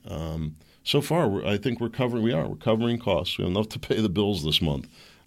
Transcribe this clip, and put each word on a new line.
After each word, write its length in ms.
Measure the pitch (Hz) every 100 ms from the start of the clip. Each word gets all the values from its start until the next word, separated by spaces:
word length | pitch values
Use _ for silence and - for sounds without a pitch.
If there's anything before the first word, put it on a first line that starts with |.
| -
Um, 460 | 80 80 80 80 78 - _
so 160 | - 143
far, 300 | 147 160 127
we're, 160 | 98 -
I 120 | 101
think 220 | 127 117
we're 100 | 117
covering, 340 | - 123 117
we 100 | 113
are, 140 | 156 55
we're 80 | -
covering 420 | - 110 117 117
costs. 400 | 101 82 92 -
We 60 |
have 80 | 95
enough 180 | 95 107
to 100 | -
pay 220 | - 104
the 80 | 107
bills 340 | 87 101 95
this 180 | 76 -
month. 260 | 80 69 - - - -